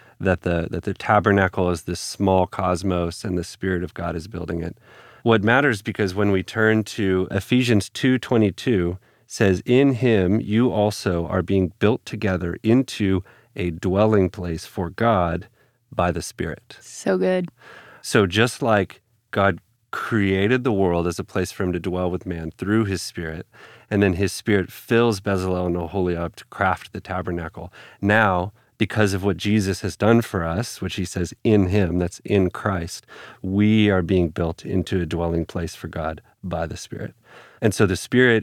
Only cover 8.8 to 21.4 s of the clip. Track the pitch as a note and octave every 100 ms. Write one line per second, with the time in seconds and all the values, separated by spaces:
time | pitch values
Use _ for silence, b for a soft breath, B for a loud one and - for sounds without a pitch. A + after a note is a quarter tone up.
8.8 | F2 G2 b b b - G#2 F2+ - B2
9.8 | C#3 A#2+ B2 G#2+ F#2 G#2+ G#2 G#2+ B2 F#2
10.8 | G#2 - G2+ F2 D#2+ F#2+ F2 G2 F2+ -
11.8 | G#2+ B2+ - A2 G#2 F#2 F2 E2+ G#2+ A#2+
12.8 | C3 - G2+ F#2+ - b b - F2+ D#2+
13.8 | F#2 F#2+ A2 G#2+ F#2 - F2 E2 - -
14.8 | E2+ - A#2 G2+ E2+ F2 - _ _ _
15.8 | - - F2 E2 - - E2+ - - -
16.8 | - - - F#3 F#3 F#3 F3 - B B
17.8 | B B - B2 G2 G2 B2 - B2 G#2
18.8 | F#2 - _ _ _ - G2 E2+ _ _
19.8 | _ - - A2+ G2 F#2+ G2+ B2+ B2+ G2+
20.8 | F#2+ F2 F2 F2 F2+ G2